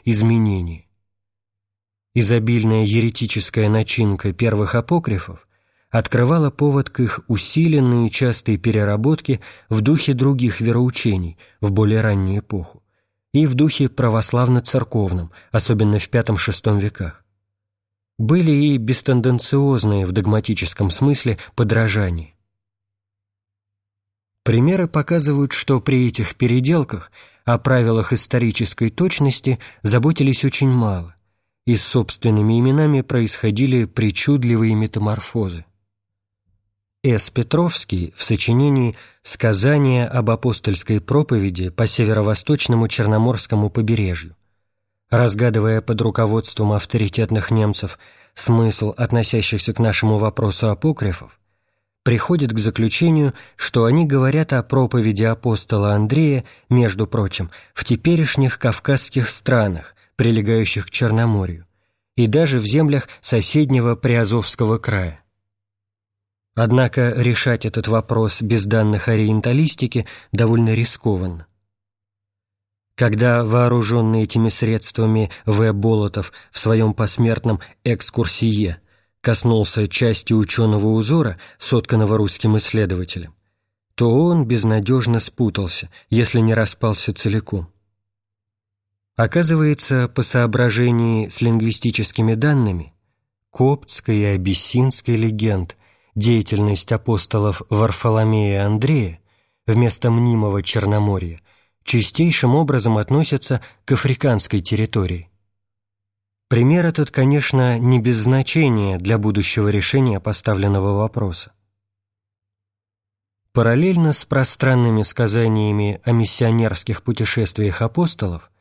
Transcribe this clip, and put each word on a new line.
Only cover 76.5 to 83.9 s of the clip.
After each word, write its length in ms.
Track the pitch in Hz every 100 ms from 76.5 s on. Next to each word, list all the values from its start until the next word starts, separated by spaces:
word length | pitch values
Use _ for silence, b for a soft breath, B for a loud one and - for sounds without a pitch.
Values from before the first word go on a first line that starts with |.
в 80 | -
своем 360 | 110 110 110
посмертном 640 | 107 107 - 117 113 120 104 B _
«Экскурсие» 960 | - 117 - - 113 - 117 107 98 85 _ _ _ _
коснулся 680 | - 110 120 113 101 - 104
части 460 | - 120 110 -
ученого 540 | 113 104 - 110 104 107
узора, 520 | 110 107 165 127 85 B B
сотканного 580 | - 123 - 117 107 110
русским 400 | 104 - 110 107
исследователем, 800 | - 110 98 90 90 - 82 - _ _ _ _ _